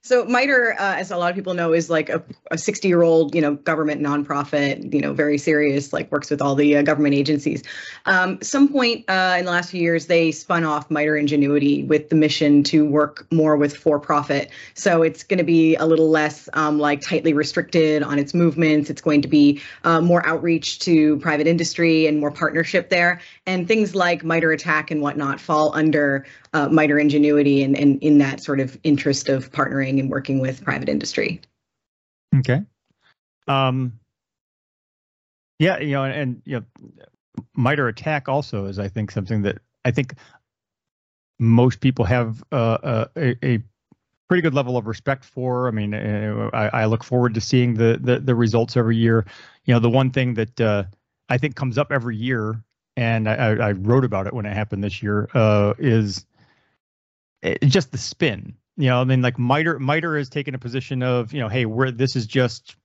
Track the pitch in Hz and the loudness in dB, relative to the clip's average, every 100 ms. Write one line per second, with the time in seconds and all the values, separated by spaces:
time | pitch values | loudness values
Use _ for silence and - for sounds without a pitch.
0 | - 247 208 247 269 262 233 - 196 165 | 2 0 2 0 2 2 2 0 -2 -4
1 | 190 180 175 185 190 175 170 165 165 160 | -4 -2 -2 -2 -6 -2 0 0 2 -2
2 | 156 165 - - - 165 - 202 196 175 | -2 -6 -8 -20 -10 -6 -4 -2 0 4
3 | 170 165 151 165 147 143 - 160 151 143 | 4 4 2 0 0 -2 -2 -2 -2 -2
4 | 143 147 147 143 143 147 143 139 139 147 | -2 -2 -2 -4 -2 -2 -2 -4 -4 -4
5 | 143 139 147 147 156 151 147 139 143 156 | -2 -2 0 0 0 2 2 0 -4 -8
6 | - 147 - 147 143 139 147 147 143 147 | -4 -6 -4 -2 0 2 4 4 2 2
7 | 147 143 143 147 139 123 - - - - | 2 2 0 0 -2 -6 -10 -16 -16 -10
8 | - 185 185 190 - 277 285 277 240 233 | 0 2 0 -4 -4 2 4 4 0 -2
9 | - 190 185 180 180 175 175 185 170 165 | -2 0 2 0 0 -2 -4 -2 0 0
10 | 143 170 165 156 - 170 160 151 147 156 | 2 2 2 -2 -2 -2 0 -2 -2 -2
11 | 151 151 147 147 139 147 143 143 139 151 | 0 0 0 2 2 2 2 0 2 0
12 | 147 160 151 - 151 147 143 160 151 143 | 2 2 2 2 4 4 4 2 2 2
13 | 147 - - 160 156 151 147 143 - 147 | 0 -4 -2 2 2 2 0 0 0 0
14 | - 151 143 143 - - - - 202 170 | 0 -2 0 -4 -4 -14 -20 -4 2 4
15 | 160 160 - 185 170 165 160 160 160 160 | 2 0 -4 -2 2 4 4 4 2 4
16 | 160 156 151 156 - - 151 151 147 143 | 4 4 0 -4 -8 -4 0 0 0 -2
17 | - 165 165 147 151 - 170 170 156 151 | -2 -2 0 0 -2 -4 -2 2 2 2
18 | 143 143 139 175 170 143 160 151 147 147 | 0 -2 -2 2 2 2 2 2 0 -4
19 | - 147 147 151 143 143 - - 165 165 | 0 2 2 4 4 4 -6 -6 0 2
20 | 170 175 151 165 170 165 - - - 165 | 4 2 2 -2 -2 -2 -4 -8 2 4
21 | 151 147 160 151 151 170 170 - 170 160 | 4 2 0 0 2 0 -2 0 2 4
22 | 160 151 147 147 156 165 160 190 170 180 | 2 0 -2 -2 -4 -2 -2 -2 0 0
23 | 175 175 - - - 185 175 220 202 180 | 2 0 -10 -16 -6 -4 0 0 0 0
24 | 175 175 160 165 160 156 165 156 151 156 | 0 0 0 0 2 0 0 -2 -2 -4
25 | 143 143 139 139 - 151 156 - 156 151 | -2 -4 -6 -6 -2 0 2 2 0 2
26 | 143 135 135 - - 160 139 160 151 147 | 0 -2 -6 -20 -6 -4 2 2 4 4
27 | 147 147 147 147 143 139 135 139 147 139 | 2 4 4 4 4 2 2 2 2 2
28 | 147 147 139 135 - 135 127 - 160 139 | 4 4 4 -2 -4 -4 -4 -4 0 0
29 | 147 135 - 135 127 - 139 135 135 135 | 0 -2 0 -2 -4 -4 -2 -2 -2 0
30 | 135 143 139 135 131 131 - 139 - 71 | -2 -4 -2 -2 -2 -4 -4 -2 -2 -4
31 | - - - 165 _ _ _ _ _ _ | -4 -4 -4 -6 _ _ _ _ _ _
32 | _ _ _ 135 127 127 208 _ _ _ | _ _ _ 0 2 -2 -2 _ _ _
33 | _ _ _ _ - 139 135 131 127 110 | _ _ _ _ -2 0 2 0 -4 -8
34 | _ _ _ _ _ _ _ _ _ _ | _ _ _ _ _ _ _ _ _ _
35 | _ _ _ _ _ _ 160 185 147 139 | _ _ _ _ _ _ 0 0 -2 -2
36 | 135 123 135 123 - 127 110 _ - - | -2 -4 -6 -8 -8 -10 -10 _ -20 -20
37 | - _ _ - - - 123 147 127 110 | -20 _ _ -16 -12 -2 0 0 -2 -4
38 | - 151 135 135 139 107 98 98 101 113 | -6 -6 -4 -4 -4 -8 -8 -8 -8 -6
39 | 107 - 95 110 101 - _ _ 127 123 | -6 -6 -4 -2 -2 -4 _ _ -4 -2
40 | 135 - - _ _ _ _ _ _ _ | -4 -10 -20 _ _ _ _ _ _ _
41 | _ _ _ _ 113 117 127 - 131 127 | _ _ _ _ 4 6 6 4 0 0
42 | 98 123 113 113 - 131 113 110 - 113 | 0 0 -2 -6 -6 -2 0 -2 -2 -4
43 | 113 - 139 120 139 117 - _ _ _ | -4 -4 -4 -2 -2 -2 -4 _ _ _
44 | _ _ _ 180 165 139 123 123 110 107 | _ _ _ 0 2 0 -2 -4 -4 -8
45 | - 135 _ - 127 123 127 110 104 107 | -6 -6 _ -8 -6 -2 -2 -4 -4 -6
46 | 107 104 107 110 107 117 107 120 110 113 | -6 -4 -4 -6 -4 -2 -2 0 0 -2
47 | - 123 123 113 - 131 123 110 117 117 | -2 0 0 -2 0 0 2 2 2 2
48 | 123 123 131 120 117 117 117 127 113 113 | 0 -2 0 0 2 2 0 0 0 2
49 | 113 113 110 - - _ - 120 117 127 | 4 2 0 -10 -20 _ 0 2 4 2
50 | 131 127 127 113 110 - 113 104 95 - | 0 0 -2 -2 -6 -2 0 0 -4 -12
51 | _ _ _ 123 147 123 135 113 147 139 | _ _ _ -2 -2 -4 -6 -4 -2 -2
52 | 117 107 120 123 107 110 - _ _ - | -4 -6 -4 -4 -4 -8 -12 _ _ -4
53 | 117 113 107 110 117 107 110 98 98 127 | -2 0 -2 -2 0 0 -2 -2 2 2
54 | 131 98 95 127 104 101 107 98 101 92 | 2 -4 -6 -8 -6 -6 -6 -6 -8 -6
55 | 104 104 104 127 110 107 101 - 147 113 | -4 -4 -2 2 4 4 2 0 0 2
56 | 104 92 _ _ _ _ _ _ _ _ | 0 -6 _ _ _ _ _ _ _ _
57 | _ _ _ _ - - 147 185 - 131 | _ _ _ _ -6 0 2 2 0 -10
58 | - - 160 104 - - _ - 135 123 | -12 -4 -4 -4 -12 -20 _ -2 0 2
59 | 127 131 123 120 120 139 160 143 135 156 | 2 2 0 -2 0 0 0 -4 -2 -2
60 | 170 151 135 151 143 127 120 127 - 131 | -2 -6 -6 -8 -8 -10 -8 -10 -8 -6
61 | 127 123 117 147 113 117 117 110 131 120 | -2 -2 -4 -8 -6 -4 -4 -2 -4 -2
62 | 131 127 110 135 123 - - - | -2 -2 -4 -2 -2 -4 -20 -20